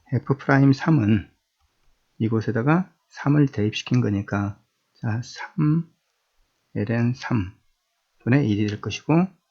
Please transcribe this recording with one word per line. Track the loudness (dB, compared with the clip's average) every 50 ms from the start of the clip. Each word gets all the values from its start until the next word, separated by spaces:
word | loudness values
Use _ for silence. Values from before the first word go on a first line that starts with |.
| _ -4 -4
F | -4 -2 -2 -4
프라임 | -2 0 2 4 6 6 4 4
삼은 | 2 2 2 2 4 4 2 2 2 0 -4 _ _ _ _ _ _ _ _ _ _ _ _ _ _ _ _ _ -4
이곳에다가 | -2 -2 0 -2 -2 -2 -2 -2 0 2 0 0 0 -4 _ _ _ _
삼을 | -12 -4 0 2 2 4 2
대입시킨 | 2 0 -2 -4 -2 -4 -4 -4 -2 0 0
거니까, | 0 0 -2 -4 -4 -4 -4 -4 -4 -4 -8 -12 _ _ _ _ _ _ _
자, | _ -6 -6 -6 -6 -8
삼 | -10 -14 -16 -16 -12 -8 -4 -2 -2 -2 -2 -4 -8 _ _ _ _ _ _ _ _ _ _ _ _ _ _ _ _ -8
ln | -6 -4 -2 -2 0 0 -2 -2
삼분의 | -4 -4 -4 -2 -2 -2 -4 -10 _ _ _ _ _ _ _ _ _ _ _ _ _ -2 0 0 2 2 0
일이 | 0 0 -2
될 | -4 -4 -8
것이고 | -8 -10 -10 -6 -2 0 2 2 2 0 _ _ _ _